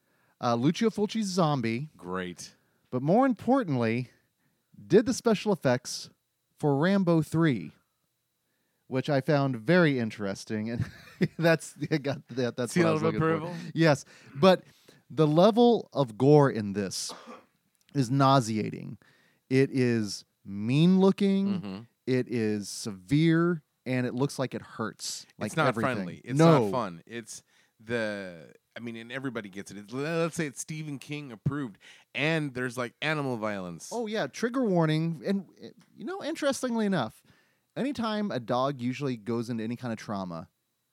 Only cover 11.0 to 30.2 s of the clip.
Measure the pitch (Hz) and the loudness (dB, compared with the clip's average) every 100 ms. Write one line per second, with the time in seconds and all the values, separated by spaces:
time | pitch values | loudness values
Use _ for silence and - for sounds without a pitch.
11 | - - 185 - 165 160 - - 151 160 | -14 -4 -4 0 2 2 -2 -10 -4 -4
12 | 135 127 - 120 120 113 120 180 165 156 | -2 -8 -8 -4 -4 -2 -2 2 2 2
13 | 160 110 160 160 170 175 170 170 160 139 | 0 0 0 0 -4 -10 -6 2 4 4
14 | - - - 139 190 175 - _ _ - | 0 -20 -16 2 4 4 2 _ _ -20
15 | - 123 156 151 202 220 240 226 - - | -8 2 4 6 6 8 6 6 0 -2
16 | 127 107 131 151 139 104 104 98 95 - | -2 2 8 8 8 2 -4 -2 -4 -4
17 | - - - - _ _ _ _ _ 143 | -10 -12 -18 -20 _ _ _ _ _ -2
18 | 117 139 135 139 110 107 107 95 90 104 | 0 4 6 6 4 -2 -4 -6 -12 -16
19 | _ _ _ _ - 131 139 135 123 117 | _ _ _ _ 0 2 4 2 2 2
20 | 104 - - _ 101 101 110 139 175 185 | -2 -8 -16 _ -12 -8 -2 4 4 6
21 | 190 190 202 196 196 202 104 95 120 _ | 4 2 0 0 -2 -4 -6 -12 -14 _
22 | - 127 - 117 107 107 98 - 117 95 | -2 -2 0 -2 0 -2 -6 -10 -10 -10
23 | 92 147 165 165 170 170 - _ - 127 | -2 2 4 4 2 -2 -6 _ -4 -2
24 | 123 117 143 - 127 110 - - 107 - | -2 -2 -4 -2 -6 -6 -12 -8 -8 -8
25 | - - - - 107 - 143 113 131 113 | -12 -12 -14 -10 -8 -2 0 0 -2 -2
26 | 90 82 - 135 165 147 104 123 101 82 | -6 -10 -4 6 8 8 4 -2 -6 -8
27 | - 117 110 - _ _ _ _ 110 120 | -14 -14 -14 -18 _ _ _ _ -6 -4
28 | 107 101 95 85 67 - _ 117 117 113 | -4 -6 -10 -14 -20 -20 _ -14 -12 -12
29 | 117 131 135 113 101 95 92 98 104 127 | -12 -8 -6 -8 -10 -12 -14 -14 -12 -8
30 | 147 165 | -4 -2